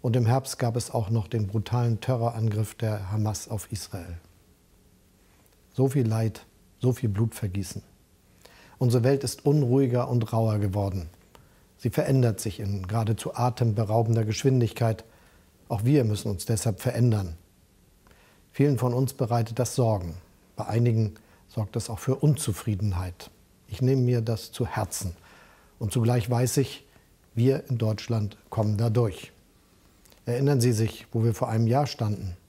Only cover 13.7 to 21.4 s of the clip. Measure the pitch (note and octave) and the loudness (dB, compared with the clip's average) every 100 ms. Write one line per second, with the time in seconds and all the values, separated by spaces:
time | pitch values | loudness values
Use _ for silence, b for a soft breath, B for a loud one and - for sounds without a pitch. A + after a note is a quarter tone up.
13.7 | G#2+ G#2+ A2 A2+ A2+ A2 G#2+ C#3 C3 A2+ | 0 0 2 2 2 0 0 2 4 2
14.7 | - A#2 A2 - b b b b b _ | 0 -2 -2 -8 b b b b b _
15.7 | G2+ A2+ D3 A#2 G#2 G#2+ G2 - A2 A#2+ | -2 4 4 4 0 -2 -6 -2 0 0
16.7 | G2 B2+ A#2 A#2+ G#2+ F#2 D#2+ _ _ _ | -2 -2 2 2 2 -2 -10 _ _ _
17.7 | _ _ _ b b b b b - C#3+ | _ _ _ b b b b b 2 2
18.7 | B2+ B2 A#2+ C3+ - A#2 A2+ A2+ A2+ B2+ | 4 2 0 -2 -2 0 0 0 -2 -2
19.7 | - A#2 G#2+ F2 D#2+ - _ _ - - | 2 2 2 -2 -10 -16 _ _ -12 -4
20.7 | A2 A#2+ A2 G#2+ F2 B B | 0 2 2 0 -4 B B